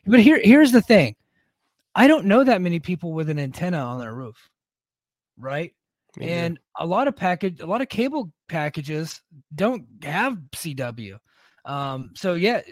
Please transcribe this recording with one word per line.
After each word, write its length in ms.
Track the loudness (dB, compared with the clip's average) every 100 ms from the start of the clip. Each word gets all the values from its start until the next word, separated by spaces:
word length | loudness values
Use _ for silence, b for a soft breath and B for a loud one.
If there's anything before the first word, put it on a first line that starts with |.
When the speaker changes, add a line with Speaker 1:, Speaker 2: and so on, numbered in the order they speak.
| 4
Speaker 1:
But 140 | 8
here, 200 | 8 6
here's 280 | 8 8 8
the 80 | 4
thing. 340 | 4 4 4 -4 _ _ _ _ _ _ _ 2
I 120 | 4
don't 180 | 4 4
know 180 | 2
that 180 | 4 2
many 200 | 0 -4
people 320 | -4 -8 -6
with 160 | -6 -4
an 100 | -4
antenna 380 | -6 -6 -6 -4
on 220 | -6 -8
their 120 | -10
roof, 360 | -12 -16 -18 _ _ _ _ _ _ _ _ _ _
right? 360 | -8 -8 -8 _ _ _ _ -14
Speaker 2:
Me 80 | -8
neither. 120 | -6
Speaker 1:
And 200 | -6 -8 _ -10
a 80 | -4
lot 220 | -2 -2
of 80 | -4
package, 460 | -4 -4 -6 -8
a 40 | -8
lot 160 | -6
of 80 | -6
cable 420 | -4 -4 -4 -8 -14 -12
packages 720 | -8 -6 -8 -8 -8 -10 -14 _ _ _ -4
don't 300 | -4 -4 -10 -18
have 340 | -10 -6 -4 -6 -12
C 200 | -14 -12 -8
W. 420 | -10 -10 -16 -18 b b b b
Um, 480 | -12 -8 -8 -10 -12 -8
so 200 | -4 -2
yeah, 260 | -2 -2 -6